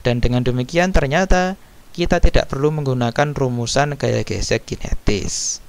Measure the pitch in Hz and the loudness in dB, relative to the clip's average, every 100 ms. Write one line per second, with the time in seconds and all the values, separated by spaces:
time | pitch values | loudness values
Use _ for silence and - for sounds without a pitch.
0 | - 120 120 123 127 123 123 165 185 185 | 0 0 2 2 0 -2 -2 0 2 2
1 | 139 151 190 180 185 190 - - - - | 2 0 2 2 2 -4 -14 -20 -18 -4
2 | 170 175 - 127 - 135 147 156 139 127 | 0 4 6 4 0 0 0 0 -2 0
3 | 120 117 147 143 131 120 117 - 147 143 | -2 0 -2 0 -2 -2 -2 0 -2 -2
4 | 120 113 110 101 - 113 - 92 - - | -2 -2 -2 -4 -2 -2 -4 -8 -4 -2
5 | - 104 - - - - | 0 0 -2 -4 -6 -6